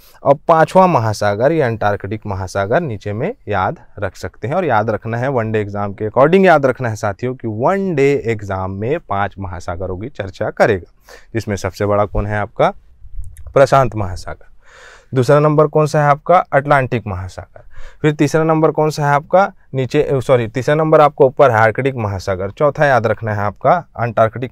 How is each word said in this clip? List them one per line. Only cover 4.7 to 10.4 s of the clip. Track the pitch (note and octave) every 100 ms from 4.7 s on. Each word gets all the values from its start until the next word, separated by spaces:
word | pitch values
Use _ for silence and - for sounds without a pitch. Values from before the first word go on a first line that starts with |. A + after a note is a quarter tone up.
| G#2+ A2+
रखना | G#2 A2+ A#2
है, | C3+
वन | B2+ A2
डे | A2
एग्जाम | G2+ G2+ G#2
के | G2+ G#2+
according | A#2+ D3 G3
याद | F#3 D3+ C3+
रखना | A#2+ A#2+
है | G#2+
साथियों, | G#2 G2 B2
कि | C3 A2+
वन | G#2+ D3 G3 F#3+
डे | D3 C#3 C3+ A#2
एग्जाम | G#2+ G2 F#2+ F#2+
में | G2 A2+ E3+
पांच | - G2 G2 -
महासागरों | F#2+ E2+ F#2 F2+ F#2 F#2
की | A#2+
चर्चा | - F#2+ -